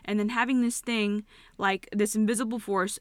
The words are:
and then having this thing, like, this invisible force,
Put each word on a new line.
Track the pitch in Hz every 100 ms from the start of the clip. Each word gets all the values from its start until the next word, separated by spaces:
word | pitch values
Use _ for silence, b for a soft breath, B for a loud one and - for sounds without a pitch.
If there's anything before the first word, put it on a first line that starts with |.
and | B 208
then | 208
having | 240 240 254
this | 240 240
thing, | - 233 208 208 208 B B B
like, | 196 196 -
this | 208 214 214
invisible | 214 226 233 240
force, | 208 196 185 -